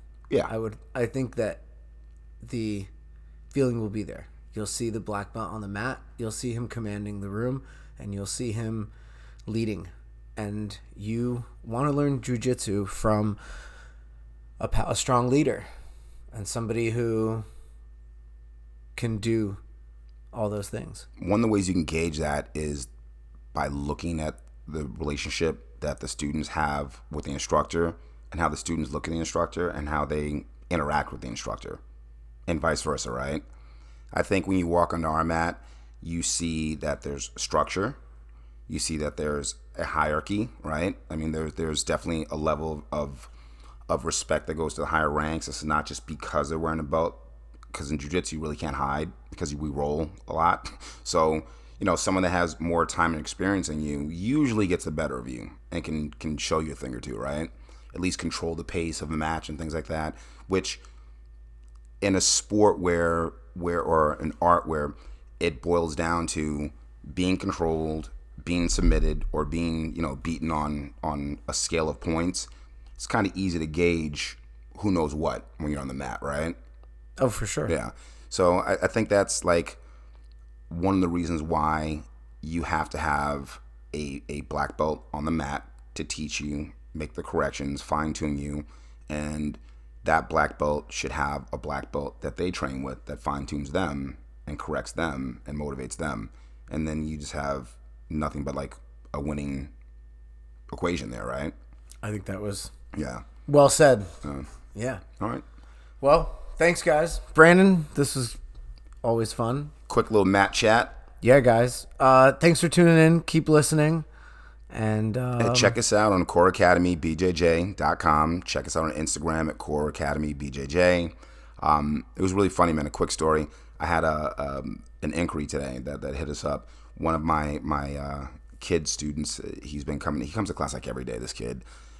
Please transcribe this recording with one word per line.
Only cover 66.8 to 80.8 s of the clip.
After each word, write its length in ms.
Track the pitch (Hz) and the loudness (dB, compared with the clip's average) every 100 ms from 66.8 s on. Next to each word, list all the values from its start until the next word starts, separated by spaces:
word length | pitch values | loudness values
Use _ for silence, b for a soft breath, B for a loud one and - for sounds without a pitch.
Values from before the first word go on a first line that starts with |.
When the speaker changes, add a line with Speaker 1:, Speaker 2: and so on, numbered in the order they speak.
| - - 76 | -20 -20 -10
Speaker 1:
being 240 | 90 92 92 | -2 0 2
controlled, 760 | 98 90 82 80 80 78 73 - - - | 0 0 0 0 -2 -4 -6 -12 -18 -12
being 240 | - 87 85 | -2 0 2
submitted, 560 | - 90 78 73 73 - | 4 4 6 4 2 -2
or 120 | 78 | -2
being, 500 | 76 82 82 80 80 - | -2 -2 -2 -2 -4 -4
you 60 | |
know, 140 | 76 69 | -4 -4
beaten 340 | 80 80 80 | -6 -4 -2
on, 420 | 78 76 73 69 - | -2 -2 -4 -8 -8
on 380 | 80 73 71 71 - | -6 -4 -4 -8 -6
a 60 | |
scale 340 | - - 82 78 | -4 -2 0 0
of 120 | 71 | -2
points, 480 | 87 82 87 - - b b b b | -2 0 0 -4 -8 b b b b
it's 120 | b - | b -2
kinda 240 | 120 98 | 0 0
easy 240 | 95 95 85 | 0 -2 0
to 80 | 80 | -2
gauge 720 | 78 87 85 78 73 - - - - - - | 2 2 2 -2 -6 -8 -10 -18 -20 -20 -6
who 120 | 104 | 0
knows 240 | 90 76 | 2 0
what 320 | 76 78 58 - - | -2 -2 -4 -8 -8
when 140 | 76 | -4
you're 80 | 71 | -4
on 80 | 67 | -6
the 60 | |
mat, 240 | 65 65 - | -8 -8 -8
right? 340 | 71 71 82 - - - - - - - | -6 -4 -4 -6 -12 -20 -20 -20 -16 -2
Speaker 2:
Oh, 100 | 131 | 0
for 160 | - | 0
sure. 240 | 107 - 151 | -4 -4 -2
Speaker 1:
Yeah. 220 | 76 57 - b b b | -2 -4 -10 b b b
So 300 | - 90 90 | 2 4 4
I, 240 | - 95 | 4 2
I 20 | 95 | 2
think 220 | 113 107 | 0 2
that's, 360 | 101 98 - | 4 4 0
like, 320 | 87 87 82 - b b b b b - - - - | 2 2 2 -8 b b b b b -20 -20 -20 -12
one 260 | 85 | -2